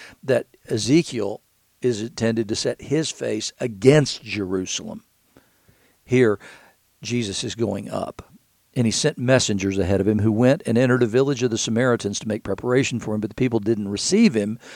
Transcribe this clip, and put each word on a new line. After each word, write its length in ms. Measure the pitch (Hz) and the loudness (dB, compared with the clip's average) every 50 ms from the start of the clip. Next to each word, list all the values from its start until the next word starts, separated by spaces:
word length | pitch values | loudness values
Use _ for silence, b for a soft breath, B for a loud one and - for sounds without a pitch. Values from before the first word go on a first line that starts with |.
| B B B B | B B B B
that 240 | - 131 127 113 - _ _ _ _ - | -2 0 0 0 0 _ _ _ _ -4
Ezekiel 720 | 131 110 101 110 143 175 165 - - 113 104 98 107 - _ _ _ _ _ _ _ _ | -4 -2 0 2 2 2 2 0 -4 -6 -6 -6 -6 -10 _ _ _ _ _ _ _ _
is 200 | - 127 117 101 | -2 -2 -2 -2
intended 460 | 110 120 - - 117 113 113 113 110 101 | -6 -8 -4 -2 0 0 0 0 -2 -2
to 80 | 110 | -4
set 240 | - - 131 123 - | -4 -4 -4 -6 -6
his 300 | - 107 139 160 156 - | -6 -4 -2 -2 -2 -4
face 420 | - - - 117 110 107 - - - - | -6 -6 -6 -4 -4 -4 -6 -8 -8 -8
against 640 | 135 120 107 95 110 131 147 151 139 - - - | -8 -8 -2 2 6 6 6 6 4 0 -4 -10
Jerusalem. 800 | - 107 95 104 98 90 95 95 92 - - - 90 87 85 - - _ _ _ _ _ b b b b b b b b b b b b b b b | -12 -10 -6 -6 -4 -4 -4 -4 -4 -4 -8 -8 -10 -10 -14 -16 -18 _ _ _ _ _ b b b b b b b b b b b b b b b
Here, 360 | - 123 127 127 107 101 - B B B B B B B B B _ _ _ | 0 4 4 4 4 2 0 B B B B B B B B B _ _ _
Jesus 420 | - 104 120 123 113 98 95 - - | -8 -6 -4 -4 -4 -4 -6 -6 -8
is 100 | 117 92 | -8 -6
going 360 | 110 117 98 98 101 104 - | -4 -4 -4 -4 -6 -8 -8
up. 400 | 107 101 - - - - - _ _ _ _ _ _ _ _ _ - | -6 -6 -6 -8 -10 -14 -18 _ _ _ _ _ _ _ _ _ -2
"And 120 | 131 120 | 0 0
he 40 | 110 | 0
sent 280 | 101 - - 147 - - | 0 0 -2 -2 -2 -2
messengers 600 | 123 123 131 123 - - 104 95 95 98 98 98 | 0 2 2 4 2 2 -2 0 0 -2 0 0
ahead 220 | 92 87 98 95 | 0 2 2 2
of 80 | 95 104 | 2 2
him 100 | 107 107 | 2 2
who 140 | 104 113 | 2 2
went 320 | 104 110 123 131 - - - | 2 4 4 4 2 2 0
and 100 | - 110 | 0 2
entered 280 | 117 131 123 123 123 123 | 2 2 4 4 2 2
a 20 | |
village 380 | 107 107 131 139 139 143 113 123 | 2 2 2 2 2 0 0 0
of 80 | 123 | -2
the 60 | 110 107 | 0 -2
Samaritans 600 | - 120 110 113 127 127 120 110 - 101 101 - | -2 0 0 2 2 2 2 0 -2 -4 -6 -6
to 100 | - 110 | -6 -4
make 140 | 107 113 | -6 -4
preparation 560 | - 101 98 - - 123 127 135 131 - 127 113 | -4 -6 -6 -4 -2 2 2 2 2 2 -2 -6
for 160 | - 113 107 | -4 -4 -4
him, 60 | 107 | -4
but 100 | 107 101 | -4 -4
the 60 | - | -2
people 240 | - 131 127 117 110 | -2 -2 0 0 0
didn't 260 | 101 110 117 104 104 | 0 0 0 0 -2
receive 480 | 98 104 101 - - 185 214 233 196 123 | -6 -6 -4 -2 2 4 4 4 4 4
him 240 | 110 101 104 113 - B B B | 2 -2 -2 -6 -8 B B B